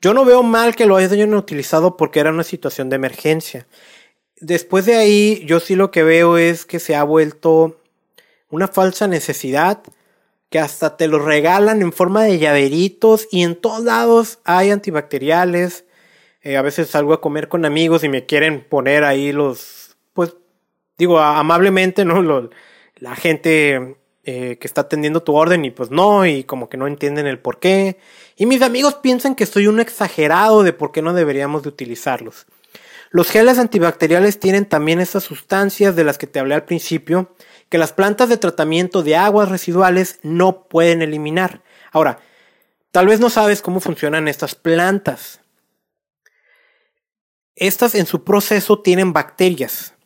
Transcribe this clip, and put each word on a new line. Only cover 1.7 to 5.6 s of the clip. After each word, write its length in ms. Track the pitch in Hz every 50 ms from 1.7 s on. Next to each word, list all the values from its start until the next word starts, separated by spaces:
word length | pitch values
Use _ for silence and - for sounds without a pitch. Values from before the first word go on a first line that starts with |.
| - 160 160 180 175
porque 240 | - 160 151 - 156
era 100 | 147 156
una 140 | 160 165 165
situación 460 | - - 160 - 147 - - 139 131
de 60 | 131
emergencia. 680 | 135 135 131 - - - 156 156 160 160 - - 131 117 _ _ _ _ _ - - _ _ _ _ _ _ _ _
Después 460 | - 156 175 170 170 - - 185 185
de 120 | 202 233
ahí, 460 | 226 220 208 208 208 208 214 214 208 175
yo 140 | 147 160 170